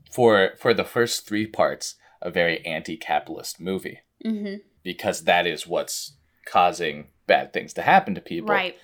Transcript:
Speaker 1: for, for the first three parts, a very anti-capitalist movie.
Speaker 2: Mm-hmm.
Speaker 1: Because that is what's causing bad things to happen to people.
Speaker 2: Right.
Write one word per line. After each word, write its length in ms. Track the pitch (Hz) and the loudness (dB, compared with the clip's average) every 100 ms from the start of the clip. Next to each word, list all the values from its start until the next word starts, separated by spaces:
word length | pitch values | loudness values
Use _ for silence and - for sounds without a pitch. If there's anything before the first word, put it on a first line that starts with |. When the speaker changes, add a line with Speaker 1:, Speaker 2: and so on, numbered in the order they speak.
| _ | _
Speaker 1:
for, 420 | - 117 104 95 - | 4 6 6 4 2
for 140 | 127 | 0
the 100 | 101 | 2
first 420 | 92 123 117 - - | 0 0 0 -2 -4
three 200 | 104 110 | -4 -2
parts, 500 | - 76 73 - - _ _ | 2 0 0 -10 -12 _ _
a 100 | 90 | -4
very 340 | 87 85 82 | 0 2 0
anti-capitalist 960 | 85 78 85 80 - 76 - 80 - - | -4 -8 -6 -8 -2 -2 -2 -10 -12 -10
movie. 400 | 90 95 151 - _ - | -6 -6 -6 -14 _ -10
Speaker 2:
Mm-hmm. 320 | 220 214 208 202 - _ | -6 -6 -6 -10 -16 _
Speaker 1:
Because 420 | 190 175 104 85 | -10 -6 -4 -2
that 220 | 82 87 87 | 2 2 2
is 200 | 76 - | -4 -4
what's 480 | 82 73 - - - _ _ - | -4 -4 -8 -10 -18 _ _ -2
causing 640 | 98 87 82 80 73 73 _ - | 2 2 2 -4 -6 -12 _ 2
bad 260 | 76 - | 2 2
things 200 | - - | -8 -8
to 80 | - | -2
happen 320 | - 190 208 | 4 4 4
to 60 | 190 | -4
people. 300 | - - 214 | -8 -6 -2
Speaker 2:
Right. 260 | 202 180 - | -2 -2 -8